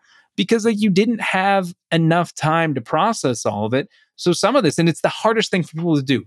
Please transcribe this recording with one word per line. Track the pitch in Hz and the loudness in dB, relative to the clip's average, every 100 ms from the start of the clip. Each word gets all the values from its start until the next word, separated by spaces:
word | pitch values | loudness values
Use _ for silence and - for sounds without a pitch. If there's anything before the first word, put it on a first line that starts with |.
| _ _ _ - | _ _ _ -6
because, | 196 226 220 | 0 0 0
like, | 208 | 0
you | 214 | 2
didn't | 180 233 214 | 2 2 0
have | 185 190 196 196 175 - - | -2 -2 0 0 -2 -8 -4
enough | 165 160 170 165 | 0 2 2 0
time | - 156 165 165 | -2 0 0 0
to | 131 | -2
process | 120 156 202 220 139 117 113 | -2 0 0 0 -2 -2 -4
all | 104 107 | -2 -2
of | |
it. | 127 - _ _ - | -2 -4 _ _ -6
So | 180 | -2
some | 170 196 269 | 0 2 2
of | |
this, | 175 151 | 2 2
and | 170 | 0
it's | 151 | 2
the | 170 | -2
hardest | - 220 226 - | 0 0 0 0
thing | 185 | -2
for | 147 156 | -4 -4
people | 170 147 | 0 0
to | |
do. | 135 127 | 0 -2